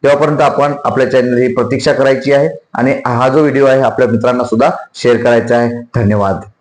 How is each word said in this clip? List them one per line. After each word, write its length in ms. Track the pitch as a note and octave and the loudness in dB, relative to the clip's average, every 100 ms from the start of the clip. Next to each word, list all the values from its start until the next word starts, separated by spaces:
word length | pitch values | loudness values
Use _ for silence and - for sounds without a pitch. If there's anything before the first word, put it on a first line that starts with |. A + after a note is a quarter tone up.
तेव्हापर्यंत 380 | C3+ C#3+ D3+ D3 | 2 2 0 0
आपण 320 | D3 C#3 C#3+ C#3+ | 0 0 -2 -2
आपल्या 280 | - C3+ B2+ | -4 -2 0
चॅनल 260 | B2+ B2 B2 | 0 0 0
ही 160 | B2+ | 0
प्रतीक्षा 400 | B2 A#2 C3+ - | 0 -2 -2 -2
करायची 400 | - C3+ C3+ C3 | 0 0 0 2
आहे 160 | C#3 D3+ - _ | 2 0 -4 _
आणि 280 | G#2+ B2+ C#3 B2 | -4 -2 -2 -2
हा 240 | A#2+ C3 | 0 0
जो 100 | C3+ | 2
व्हिडिओ 260 | D3+ C3+ C#3 | 2 2 2
आहे 160 | C3 | 2
आपल्या 260 | B2+ - B2+ | 0 0 0
मित्रांना 360 | A2+ A#2+ B2 | 0 0 -2
सुद्धा 260 | B2 A2+ C#3+ - - - | -2 0 0 -2 -12 -4
शेअर 220 | B2 A2+ | 0 2
करायचा 400 | A#2+ A#2+ A#2 A#2+ | 2 0 2 0
आहे. 420 | A#2+ A#2 - B2 | 0 -4 -6 -2
धन्यवाद. 400 | G#2+ G#2 G2 F#2+ - _ | 0 0 -2 -4 -8 _